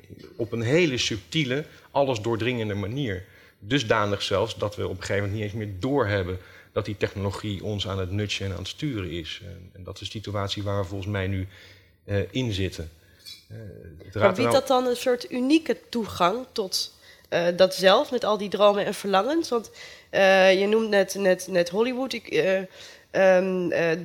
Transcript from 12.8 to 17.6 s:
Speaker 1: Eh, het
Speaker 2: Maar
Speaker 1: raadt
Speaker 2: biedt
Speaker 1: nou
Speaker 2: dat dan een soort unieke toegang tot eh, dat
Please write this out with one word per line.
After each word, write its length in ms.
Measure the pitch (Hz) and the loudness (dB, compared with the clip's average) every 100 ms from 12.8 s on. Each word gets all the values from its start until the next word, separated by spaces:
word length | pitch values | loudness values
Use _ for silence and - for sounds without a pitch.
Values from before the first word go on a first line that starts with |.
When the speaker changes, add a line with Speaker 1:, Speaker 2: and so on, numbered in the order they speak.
| 78 - _ _ - - - | -12 -14 _ _ -20 -20 -18
Speaker 1:
Eh, 80 | 107 107 - - 80 | -18 -16 -18 -18 -20
het 100 | - | -10
Speaker 2:
Maar 80 | 107 | 2
Speaker 1:
raadt 140 | 98 - | 2 4
Speaker 2:
biedt 120 | 120 | 2
Speaker 1:
nou 100 | 262 | 2
Speaker 2:
dat 80 | 262 | 2
dan 180 | 254 254 | 2 2
een 100 | 247 | -2
soort 340 | - 247 - | 0 -2 -2
unieke 460 | 254 254 320 320 233 - | -4 2 2 2 -6 -4
toegang 580 | 240 196 180 175 226 254 | -6 -6 0 2 0 -6
tot 400 | - 185 - - _ - - - | -8 -4 -4 -6 _ -20 -20 -4
eh, 140 | 160 175 | -2 2
dat 180 | 175 | 4